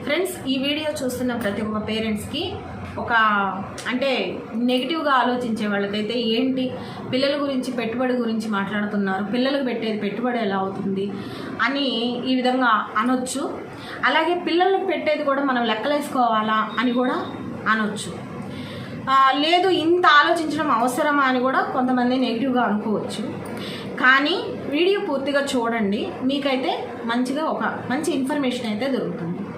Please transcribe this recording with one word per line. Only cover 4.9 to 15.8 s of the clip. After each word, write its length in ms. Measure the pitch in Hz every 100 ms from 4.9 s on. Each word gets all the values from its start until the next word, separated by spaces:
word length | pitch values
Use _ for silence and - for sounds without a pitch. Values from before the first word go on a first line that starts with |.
| 330 294
ఆలోచించే 560 | 262 240 247 247 214 208
వాళ్ళకైతే 520 | 202 202 208 214 233
ఏంటి, 520 | 226 226 262 262 254 - - - -
పిల్లల 280 | 254 277 285
గురించి, 300 | 277 262 247
పెట్టుబడి 420 | 240 220 240 254
గురించి 360 | 247 226 226 220
మాట్లాడుతున్నారు, 760 | 202 196 208 208 208 196 190
పిల్లలకు 400 | 202 240 262 277
పెట్టేది 340 | 254 220 220 208
పెట్టుబడి 420 | 208 208 247 240
ఎలా 180 | 208 196
అవుతుంది 540 | 190 196 202 190 196 196 - - - -
అని 240 | 226 277 277 220 240 240 262
ఈ 80 | 254
విధంగా 520 | 247 254 247 214 202 -
అనొచ్చు. 640 | 233 254 254 262 330 - - - - - 240
అలాగే 300 | 302 320 349
పిల్లలకు 500 | 311 330 370 392 381
పెట్టేది 380 | 294 302 302
కూడా 200 | 294 269
మనం 200 | 285 254
లెక్కలేసుకోవాలా 1080 | 233 220